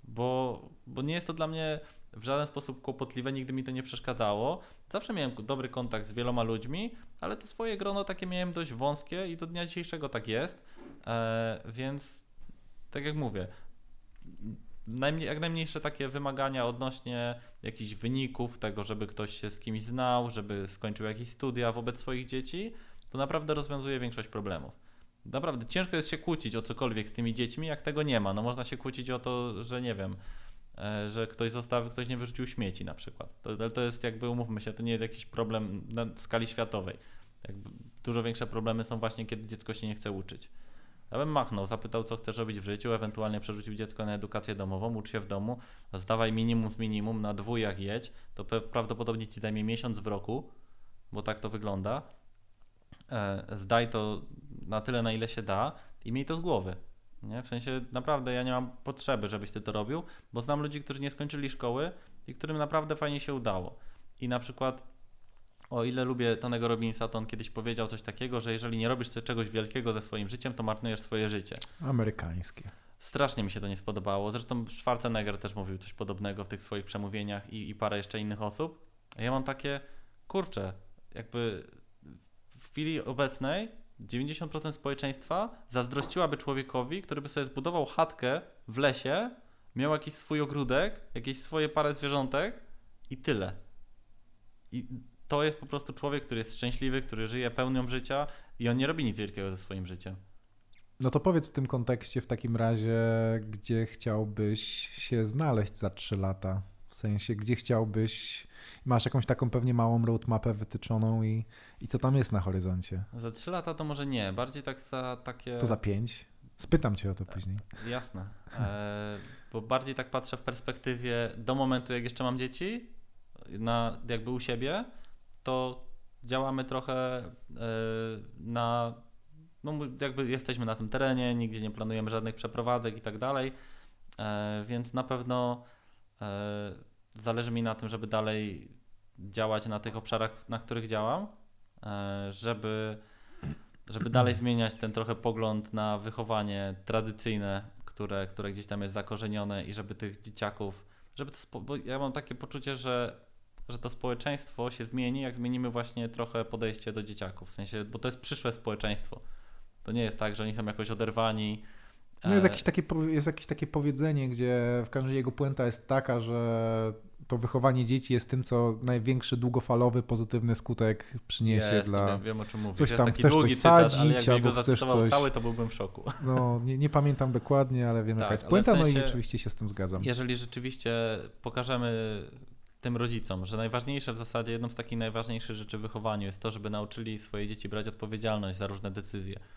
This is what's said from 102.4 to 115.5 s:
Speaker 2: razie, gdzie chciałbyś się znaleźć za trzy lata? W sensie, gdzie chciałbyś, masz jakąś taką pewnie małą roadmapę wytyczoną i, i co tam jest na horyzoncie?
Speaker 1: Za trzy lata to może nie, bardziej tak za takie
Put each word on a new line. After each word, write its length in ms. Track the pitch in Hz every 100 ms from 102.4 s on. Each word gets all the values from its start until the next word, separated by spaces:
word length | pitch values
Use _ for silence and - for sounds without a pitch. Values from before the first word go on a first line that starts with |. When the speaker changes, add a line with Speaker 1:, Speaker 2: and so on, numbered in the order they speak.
| - 113
Speaker 2:
razie, 420 | 113 117 110 113 113 113 113 113 107
gdzie 360 | 104 - 113 113
chciałbyś 760 | - 120 107 107 104 107 107 - - -
się 360 | - - 120 110
znaleźć 520 | 123 156 113 101 -
za 120 | 101
trzy 280 | - - 98
lata? 440 | 95 95 95 95 95 - -
W 60 | -
sensie, 400 | 107 104 - 107
gdzie 200 | 107 123
chciałbyś, 920 | - 117 110 107 110 - - - - - - - 127
masz 200 | 120 -
jakąś 200 | 131 -
taką 240 | 123 123
pewnie 240 | 123 123
małą 320 | 120 113 117 117
roadmapę 480 | 113 - 110 120
wytyczoną 680 | 104 110 117 - 113 113 113
i, 220 | 110 110 110 - - -
i 60 | 117
co 120 | 127
tam 160 | 131 135
jest 160 | 123
na 80 | 107
horyzoncie? 640 | 87 92 92 90 - 92 98 120
Speaker 1:
Za 140 | 117
trzy 200 | 117 -
lata 220 | 180 170
to 100 | 160
może 220 | 151 143 139
nie, 280 | 127 98
bardziej 300 | 95 127 143
tak 180 | 135 131
za 360 | - 131 127 123
takie 320 | - 123 -